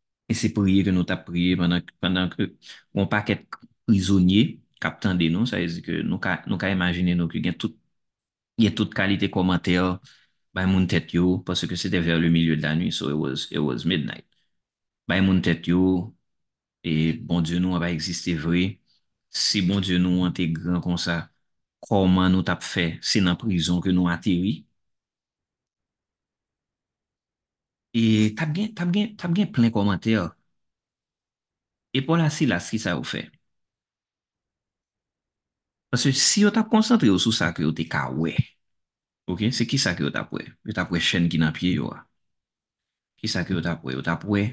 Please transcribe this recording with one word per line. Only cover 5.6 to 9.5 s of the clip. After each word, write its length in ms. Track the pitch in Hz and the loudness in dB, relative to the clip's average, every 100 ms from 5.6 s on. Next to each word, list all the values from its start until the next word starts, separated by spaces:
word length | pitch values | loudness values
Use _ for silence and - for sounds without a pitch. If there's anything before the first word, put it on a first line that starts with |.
vle 100 | 87 | -4
di 120 | 85 82 | -6 -6
ke 160 | 82 | -6
nou 160 | 78 85 | -4 -4
ka, 200 | 95 87 - | -4 -4 -4
nou 100 | 95 | -4
ka 80 | 95 | -2
imajine 420 | 95 90 85 90 87 | 0 0 0 0 0
nou 160 | 85 | 0
ke 80 | 87 | -2
gen 120 | 90 85 | -4 -4
tout 1400 | 82 - _ _ _ _ _ _ _ - 107 - 107 | -6 -8 _ _ _ _ _ _ _ 0 2 2 -2
kalite 380 | - 98 98 95 | -2 0 0 0
kòmantè 460 | - 92 | 0 0